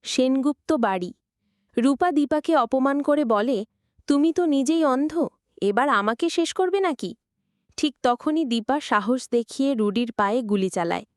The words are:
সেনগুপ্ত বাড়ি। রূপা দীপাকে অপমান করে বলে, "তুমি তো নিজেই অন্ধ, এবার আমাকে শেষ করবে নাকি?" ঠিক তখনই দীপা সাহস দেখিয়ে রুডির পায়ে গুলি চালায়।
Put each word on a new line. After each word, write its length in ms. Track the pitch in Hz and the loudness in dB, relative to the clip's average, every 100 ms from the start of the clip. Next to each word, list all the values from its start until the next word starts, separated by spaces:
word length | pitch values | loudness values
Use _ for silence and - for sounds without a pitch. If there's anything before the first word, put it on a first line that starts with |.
সেনগুপ্ত 680 | - - 254 269 269 285 - | -4 0 2 2 0 -4 -4
বাড়ি। 400 | 311 226 190 180 - _ _ _ _ _ - | -2 0 -2 -6 -12 _ _ _ _ _ 0
রূপা 340 | 247 277 359 | 0 2 0
দীপাকে 440 | 294 285 302 311 311 | 2 0 -2 2 2
অপমান 460 | 233 262 262 277 | 2 0 0 0
করে 240 | 285 294 262 | 0 0 2
বলে, 400 | 214 226 233 214 _ _ _ - | 0 0 -2 -6 _ _ _ -2
"তুমি 260 | 285 311 | 2 2
তো 120 | 320 339 | 2 2
নিজেই 400 | 277 262 330 302 | 2 2 2 2
অন্ধ, 420 | 254 302 320 294 _ _ - | 0 -2 -2 -4 _ _ -4
এবার 280 | 196 202 277 | 0 0 2
আমাকে 400 | 226 208 226 339 | 2 0 -2 -2
শেষ 240 | - 330 | -2 -2
করবে 260 | - 370 392 | 0 0 0
নাকি?" 360 | 370 277 185 - _ _ _ _ _ - | 0 -2 -8 -10 _ _ _ _ _ -4
ঠিক 180 | 302 - | -4 0
তখনই 420 | 247 240 311 311 285 | 0 0 0 0 0
দীপা 340 | 233 214 285 | -2 0 -4
সাহস 480 | - 208 196 254 - | 0 0 2 -2 0
দেখিয়ে 420 | 240 226 - 269 | -2 -2 -2 0
রুডির 380 | 254 208 202 240 | 2 0 0 -4
পায়ে 300 | - 202 240 | -2 0 0
গুলি 280 | 226 202 190 | 0 -2 0
চালায়। 360 | 185 170 175 - | -2 -4 -4 -8